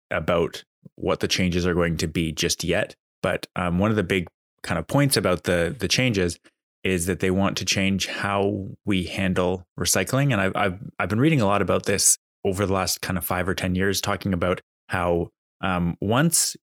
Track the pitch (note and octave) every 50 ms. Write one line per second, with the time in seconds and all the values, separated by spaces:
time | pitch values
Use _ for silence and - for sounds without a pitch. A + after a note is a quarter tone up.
0 | _ - - F2+ D#2+ F#2 F2 E2+ E2 - - - - _ _ _ - - _ -
1 | F2 F2+ E2 - G#2 F#2 - - F#2 F2+ E2 F2+ E2+ F2+ E2 F2 E2+ E2 E2 D#2
2 | F2+ D#2+ - F2 E2 D#2 D2 - F2 D#2+ - - - E2 E2+ G#2 - - - _
3 | _ _ _ _ - F#2 F2+ - - - - F2 F2+ F2 F2 F2+ G2+ A2 A2 G#2+
4 | F2+ - G2 F#2+ E2+ - - _ _ _ _ _ - - F#2 E2 E2 - - C#3
5 | C#3+ C3+ - A#2 G2 F#2 F2+ E2+ - - F2 E2+ E2+ F2 - - G2 F2+ - -
6 | - E2 G#2 F#2+ F2+ F2 - - _ _ _ _ _ _ _ _ - F#2+ F#2 F2
7 | E2 F#2+ F2 - F#2+ F#2+ F#2 F#2+ G2 - - - G2 - - G2+ F#2+ G2 G2 F#2+
8 | - - - - - G2+ G2+ G2+ G2 G2+ G#2 G2 F#2+ - - - - G#2+ G2 F#2
9 | F2+ - - G2+ F#2+ F#2 F2+ F#2 F2+ F2 F#2 F2+ - _ _ - F2 - - G2+
10 | F#2 - B2+ C3+ C#3+ C#3+ A#2 G2 F#2+ F#2+ - - G2+ G2 F2+ G2+ - - - -
11 | G2+ F2 G#2+ A2+ C#3 E3 D#3+ C3 G#2 G2 G2+ G2+ F#2 F2+ F#2+ F#2+ - - G2+ F#2
12 | - - - - _ _ _ _ - G2 F#2 F#2+ G2+ F#2 F#2+ F#2+ F#2 F2+ - -
13 | - - F#2+ E2 - - F#2 F2+ F2+ F#2+ F2+ - - F#2 F#2 F#2 F#2+ G2 F#2+ -
14 | - G#2 G2+ - - G2+ F#2 E2+ F#2 F2+ F#2 - - _ _ _ _ - - F#2
15 | F2 F2 F2 E2+ E2+ - - _ _ _ _ - F#2+ F#2+ F2+ F2 F2 E2+ E2+ -
16 | - G2+ A2+ C3+ D#3+ E3 - - - - - - _